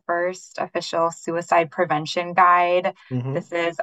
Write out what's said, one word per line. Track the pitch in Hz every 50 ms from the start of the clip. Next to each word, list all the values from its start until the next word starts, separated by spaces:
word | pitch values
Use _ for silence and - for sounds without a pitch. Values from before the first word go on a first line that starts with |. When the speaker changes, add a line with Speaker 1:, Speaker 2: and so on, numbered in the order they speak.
| _
Speaker 1:
first | - 175 175 175 180 185 185 - - - -
official | 170 165 - 175 165 - - 165 165 170
suicide | 165 - - 170 165 170 175 - 175 170 170 147
prevention | - - 175 160 151 151 156 - - 180 175 175 175
guide. | 190 180 180 175 180 175 175 180 180 185 185 - - _ -
Speaker 2:
Mm-hmm. | 131 127 120 135 139
Speaker 1:
This | 175 208 -
is, | 170 170 170 170 160 -